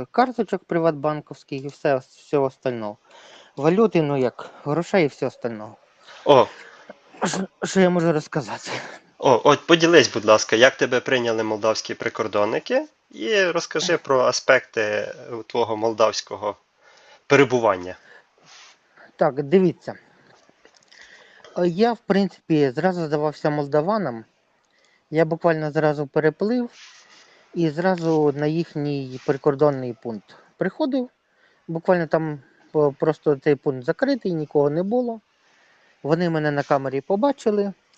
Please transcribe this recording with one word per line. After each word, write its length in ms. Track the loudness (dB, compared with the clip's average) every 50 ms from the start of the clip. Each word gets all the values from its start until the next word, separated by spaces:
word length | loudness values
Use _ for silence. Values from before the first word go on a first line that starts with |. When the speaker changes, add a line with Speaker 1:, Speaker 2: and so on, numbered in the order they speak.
| -8 -4
Speaker 1:
карточок 540 | 0 0 0 0 0 -4 -4 -4 -4 -8 _
приватбанковських 1000 | -4 -2 0 0 0 0 0 -2 -4 -4 -4 -8 -14 -18 -18 -14 -12 -10 -10 -10
і 40 | -12
все, 280 | -10 -4 0 0 0
всього 500 | 0 -2 _ _ _ -8 -2 0 0 0
остального. 500 | 0 -4 _ -6 -6 -4 -4 -6 -8 -10 _ _ _ -20 -20 -20 -20 -20 -20 -20 -18 -8
Валюти, 460 | -2 0 2 4 4 2 2 2 2
ну 140 | 0 0 0
як, 340 | 0 0 -2 -2 -6 -16 -18 -16 -10 -6
грошей 400 | -4 -4 -4 -2 0 0 2 2
і 40 | 0
все 180 | -2 -4 -8
остального. 500 | -8 -6 -6 -8 -8 -8 -8 -14 -16 -18 -20 _ _ _ _ _ -20 -18 -4 4
Speaker 2:
О. 220 | 6 6 6 6 4 0 -18 -20 -20 -20 -20 -20 -20 -20 _ _ _ -12 -8 -6
Speaker 1:
Що, 220 | -6 -4 -6 -8 -8 _ -10
що 180 | -8 -2 2 4
я 100 | 4 4
можу 220 | 4 2 2 2
розказати? 580 | 0 0 -2 -4 -6 -6 -6 -6 -12 -12 -12 -10 -12 -12 -12 -14 -18 -20 _ _ _ 0
Speaker 2:
О, 220 | 2 4 4 4 6
от 220 | 4 4 4 4
поділись, 460 | 4 4 4 6 6 6 6 6 4
будь 120 | 0 0 4
ласка, 320 | 4 4 4 4 2 4
як 200 | 6 6 6 4
тебе 240 | 2 -2 0 0 -2
прийняли 420 | 0 0 0 0 0 0 -2 -2
молдавські 520 | -2 -4 -4 -2 0 0 -2 -2 -4 -10 -10
прикордонники, 920 | -6 -6 -6 -4 -6 -6 -2 0 0 0 0 -2 -4 -4 -2 -2 -2 -2 -4 _ _ _ _
і 340 | -14 -10 -6 -2 0 0 0
розкажи 540 | 0 0 -4 -4 -4 -6 -4 -2 -2 -2 -2
про 220 | 0 0 0 2
аспекти, 600 | 2 2 0 0 2 2 2 2 2 -2 -6 -4
е, 340 | -4 -2 -2 -4 -6 -8 -10 -14 -14 -12 -12 -12 -12
твого 300 | -6 -2 -2 -2 -2 -2
молдавського 800 | -2 -2 -2 2 2 2 2 2 -2 -10 -10 -10 -8 -8 -8 -8 _ _ _ _ _ _ _ _ _ _ -20 -20 _ _
перебування. 680 | 2 4 4 4 4 2 2 2 2 0 0 -4 -12 -14 -16 _ -20 -20 -20 _ _ _ _ _ -20 -20 -20 -20 -20 -20 _ _ _ _ _ -20 -10 _
Speaker 1:
Так, 260 | 0 0 0 0 -2
дивіться. 520 | -4 2 2 2 2 2 -2 _ -12 -14 -14 -14 _ _ _ _ _ _ _ _ _ _ _ _ _ -20 _ _ _ _ _ -20 -20 -20 -20 -20 -20 _ -20 -20 -20 -10 -4 -2
Е, 100 | -2 0
я, 240 | 0 2 0 0
в 60 | 0 -2
принципі, 720 | _ 0 0 0 0 -2 -4 -8 _ 0 2 2 2 2
зразу 360 | 0 0 -2 -2 0 -2 -4
здавався 440 | -4 -2 -2 -2 -2 -4 -2 -4 -2
молдаванам. 760 | -2 -2 -4 0 0 0 0 0 -2 -4 -4 -6 -8 -10 -14 _ _ _ _ _ _ _ _ _ _ _ _ _ _ _ _ -4
Я 140 | 0 0 0
буквально 460 | 0 0 -2 0 0 0 0 -2 -4
зразу 360 | -2 0 0 0 0 -2 -4
переплив 640 | -4 -2 0 0 0 0 0 -4 -2 -2 -2 -4 -6 -10 -18 -20 -20 -20 -20 -20 _ -20 -20 -20 _ _ _ _ _ -4
і 160 | -2 -2 -2
зразу 600 | 0 0 0 0 0 0 0 0 2 2 2 2 0
на 100 | 0 -2
їхній 760 | -2 -2 -2 -4 -4 -6 -6 -4 -4 -4 -6 -6 -8 -12 -10 -4
прикордонний 680 | -4 -4 0 0 0 0 2 2 2 0 0 -6 -8 -10 -10
пункт 320 | -10 -10 -10 -10 -12 _ -20 -20 _ _ _
приходив. 540 | -6 -6 -6 -4 -4 -4 -2 -2 -4 -4 -6 _ _ _ _ _ _ _ _ _ _ _ -10
Буквально 380 | -10 -6 0 0 0 0 0
там, 340 | 0 -2 -2 -2 -2 -8 -10 -14 _ _ _ _ _ -2
е, 180 | 0 0 0 0 0
просто 380 | -2 -2 -2 0 0 -2 -2
цей 180 | 0 2 0 0
пункт 300 | 0 0 -6 -6 -6 -4
закритий, 480 | -6 -4 -2 0 -2 -2 -2 -2 -4
нікого 380 | -4 -4 -4 -2 0 0 0 0
не 120 | 0 -2
було. 380 | -2 -2 -2 -2 -2 -4 -8 -10 _ _ _ _ _ _ _ _ _ _ _ _ _ _ _ _
Вони 280 | -2 -2 0 0 0 0
мене 200 | 0 0 -2 -2
на 120 | -2 -2
камері 380 | 0 0 0 0 0 -2 -6 -6
побачили 720 | -2 -2 -2 0 0 0 -2 -2 -2 -2 0 0 -2 -4 -6 _ _ _ _